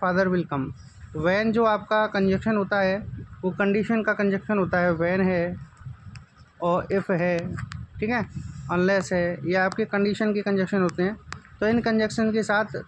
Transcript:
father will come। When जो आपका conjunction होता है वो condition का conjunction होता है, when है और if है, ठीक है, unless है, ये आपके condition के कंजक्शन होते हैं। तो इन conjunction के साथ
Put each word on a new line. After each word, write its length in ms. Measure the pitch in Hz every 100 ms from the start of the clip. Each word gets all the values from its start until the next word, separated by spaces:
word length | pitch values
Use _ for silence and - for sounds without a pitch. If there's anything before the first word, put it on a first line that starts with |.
father 220 | 185 180 185
will 220 | 180 160
come। 200 | 139 131 - - - - 156
When 360 | 165 196 220
जो 120 | 220
आपका 420 | 226 208 202 214 214
conjunction 500 | 202 190 190 220 214
होता 240 | 196 202
है 180 | 190 196 - - - -
वो 80 | 185
condition 520 | 180 202 208 202 226
का 100 | 214
conjunction 460 | 208 202 190 - 208
होता 200 | 175 180
है, 140 | 180
when 100 | 165
है 540 | 170 190 185 180 175 175 - - - - - - - - - -
और 260 | 175 175 -
if 180 | 196 180
है, 440 | 170 180 170 180 - - - - -
ठीक 100 | 214
है, 160 | 240 185 - - - -
unless 400 | 175 185 196 185
है, 360 | 180 175 175 165
ये 60 |
आपके 300 | 185 190 190
condition 500 | 214 202 202 196 214
के 80 | 202
कंजक्शन 400 | 202 196 185 196
होते 200 | 180 -
हैं। 140 | 185 220 - - - -
तो 80 | 208
इन 120 | 233
conjunction 520 | 226 220 214 226 220
के 100 | 220
साथ 220 | 214 208 214 -